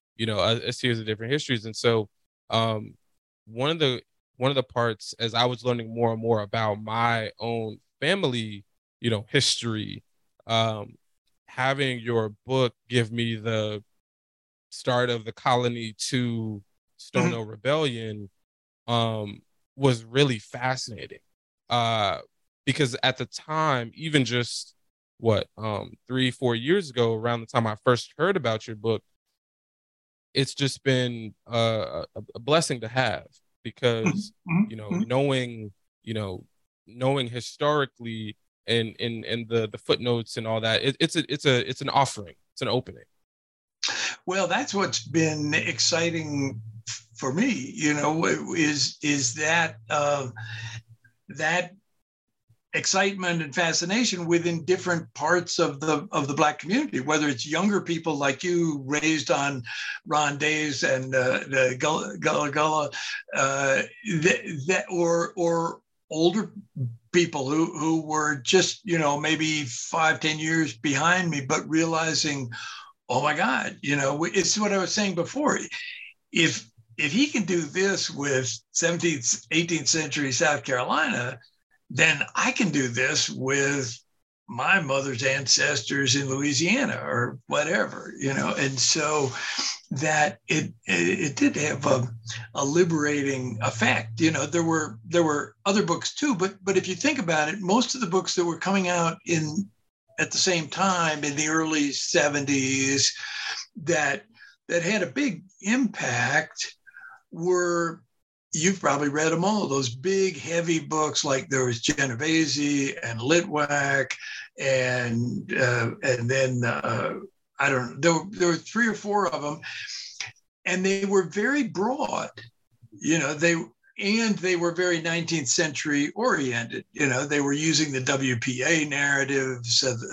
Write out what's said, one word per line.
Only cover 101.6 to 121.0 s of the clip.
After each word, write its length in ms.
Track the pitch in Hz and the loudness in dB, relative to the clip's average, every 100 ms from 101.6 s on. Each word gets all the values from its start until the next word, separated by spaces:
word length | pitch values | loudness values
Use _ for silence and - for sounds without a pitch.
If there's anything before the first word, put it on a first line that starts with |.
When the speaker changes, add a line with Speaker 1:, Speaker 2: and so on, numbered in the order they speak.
| 160 156 143 | 2 2 0
Speaker 2:
seventies 1200 | 127 - 170 147 143 139 139 135 135 135 139 - - - - - - - - | 0 0 2 4 2 0 0 2 2 2 2 2 0 -8 -8 -8 -8 -10 -8
that, 400 | 147 156 143 139 - _ - _ - | -2 0 0 -2 -8 _ -20 _ -4
that 140 | 170 | -2
had 220 | 170 214 | 0 0
a 40 | 147 | 0
big 360 | 127 285 165 - _ | 0 -2 -2 -12 _
impact 1120 | 196 254 220 - 131 120 120 151 156 - - - - - - - _ | 0 2 2 0 -2 0 2 0 0 -6 -10 -10 -20 -20 -20 -20 _
were, 720 | 170 175 180 175 170 170 165 _ _ _ _ _ | -4 2 2 2 0 -2 -4 _ _ _ _ _
you've 280 | 160 175 190 | 0 2 2
probably 300 | 147 143 147 | 2 2 2
read 220 | 147 160 | 2 2
'em 140 | 165 190 | 2 2
all, 220 | 214 151 | 2 0
those 220 | 139 127 | 0 -2
big, 460 | 127 185 196 190 147 | -2 0 2 2 -2
heavy 420 | 156 170 170 160 | -4 -2 2 0
books, 440 | 143 156 151 - | 0 0 2 0
like 240 | 147 135 - | 0 0 0
there 160 | 135 127 | 0 2
was 160 | 117 | 0
Genovese 1160 | - 143 135 117 156 160 151 139 147 143 135 - | 0 0 0 0 2 2 2 0 2 2 0 -4
and 160 | 117 113 | -6 -4
Litwack 920 | 123 170 - 147 143 143 139 139 131 - - - - - | 4 4 4 0 0 0 2 0 0 -6 -10 -12 -14 -4
and, 920 | 135 131 127 123 120 117 123 - - | 0 2 2 0 0 0 -2 -4 -4
uh, 380 | - 127 120 113 - | 0 2 2 0 -2
and 260 | 139 127 117 | 0 0 2
then, 340 | 135 131 123 120 | 2 2 2 0
uh, 480 | 143 127 117 - 95 104 _ _ - | 0 -2 -2 -2 -6 -12 _ _ -2
I 100 | 139 | 0
don't, 320 | 131 120 135 | 2 -2 0
there, 180 | 170 160 185 | 2 2 0
there 160 | 208 175 | 0 2
were 80 | 160 | 2
three 320 | - 220 233 | -2 0 0
or 80 | - | 0
four 320 | 208 202 185 | -2 0 0
of 180 | 147 147 | -2 -4
'em, 160 | 156 - - - - - - - - _ _ 185 | -6 -10 -12 -12 -12 -14 -12 -12 -12 _ _ -4
and 180 | 185 | 0
they 220 | 190 196 | 2 2